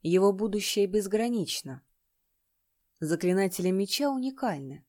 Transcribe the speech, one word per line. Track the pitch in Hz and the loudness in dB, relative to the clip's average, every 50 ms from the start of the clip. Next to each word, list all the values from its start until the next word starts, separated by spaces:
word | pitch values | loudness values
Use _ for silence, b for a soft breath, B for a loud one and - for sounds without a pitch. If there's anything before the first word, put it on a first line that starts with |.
его | - 160 175 185 190 202 196 | 0 4 4 6 6 6 4
будущее | 190 208 226 190 208 185 - - 208 202 | 2 -2 -2 0 -2 -2 -2 0 2 0
безгранично. | 185 185 214 202 196 202 214 226 240 240 226 175 - - - - - 131 131 _ _ _ _ _ _ _ _ _ _ _ _ _ _ _ _ _ _ _ _ _ _ _ _ | 2 2 -2 0 0 0 0 0 0 0 -2 -2 -2 -4 -8 -8 -10 -14 -14 _ _ _ _ _ _ _ _ _ _ _ _ _ _ _ _ _ _ _ _ _ _ _ _
Заклинатели | 165 151 165 165 175 180 180 190 196 190 185 - 185 180 | -2 -2 -2 0 2 2 2 2 2 0 0 -2 0 0
меча | 185 190 202 196 - - 285 285 | 0 0 0 -2 -2 -2 0 0
уникальны. | 269 262 254 269 269 262 - 240 175 143 139 135 139 151 _ | -2 -2 -4 -6 -6 -4 -4 -4 -4 -4 -8 -12 -14 -16 _